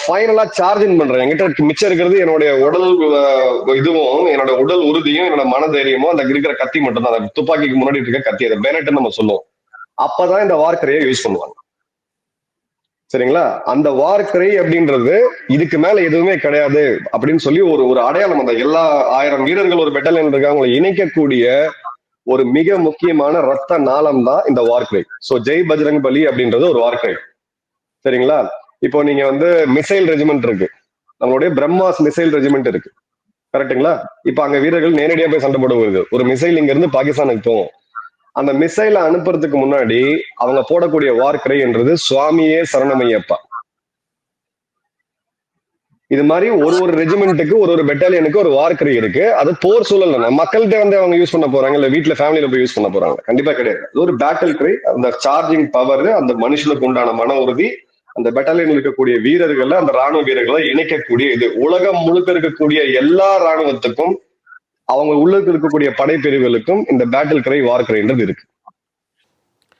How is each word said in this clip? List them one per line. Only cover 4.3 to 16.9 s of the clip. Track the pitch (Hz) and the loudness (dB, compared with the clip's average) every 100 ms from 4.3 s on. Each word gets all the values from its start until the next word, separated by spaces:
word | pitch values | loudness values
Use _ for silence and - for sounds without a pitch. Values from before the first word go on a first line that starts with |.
| 139 135 | 0 0
உடல் | 127 143 180 | 0 2 2
உறுதியும் | 147 160 147 151 180 | 2 0 0 0 0
என்னோட | 147 131 | 0 0
மன | 127 156 | 0 0
தைரியமும் | 147 135 131 151 | 0 0 0 0
அந்த | 160 | 0
இருக்கிற | 131 143 147 | 0 -2 -2
கத்தி | 143 131 160 | -4 -4 -2
மட்டும்தான், | 135 117 120 | -2 -2 -2
அந்த | 117 104 - | -2 -4 -6
துப்பாக்கிக்கு | 151 156 147 131 | -2 -2 0 0
முன்னாடி | 131 143 | 0 -2
இருக்க | 120 131 | -2 -4
கத்தி, | - - 117 | -4 -2 0
அதை | 107 | 0
பேனட்னு | 127 160 147 | 0 -2 0
நம்ம | 143 120 | 0 0
சொல்லுவோம். | 104 107 101 - _ _ - - - | -2 -2 -2 -6 _ _ -20 -14 -6
அப்பதான் | - - 180 190 | -4 -2 0 0
இந்த | 202 160 | 2 2
வார்க்கரையை | 156 170 135 147 | 0 0 -2 0
யூஸ் | 135 127 | 0 -2
பண்ணுவாங்க, | 110 92 - - _ _ _ _ _ _ _ _ _ _ _ _ _ _ _ 131 | -4 -6 -8 -18 _ _ _ _ _ _ _ _ _ _ _ _ _ _ _ -4
சரிங்களா? | 127 165 139 - | 0 0 0 -4
அந்த | - 131 147 | -4 -2 0
வார்க்கரை | 131 156 202 208 180 190 | 0 0 0 0 0 2
அப்படின்றது | 196 170 170 156 131 120 196 247 - - | 2 0 0 0 0 2 2 2 0 -2
இதுக்கு | 139 160 160 | -2 0 0
மேல | 170 214 | 2 2
எதுவுமே | 165 160 180 175 | 2 0 0 0
கிடையாது | 147 147 143 147 139 | 0 0 2 2 2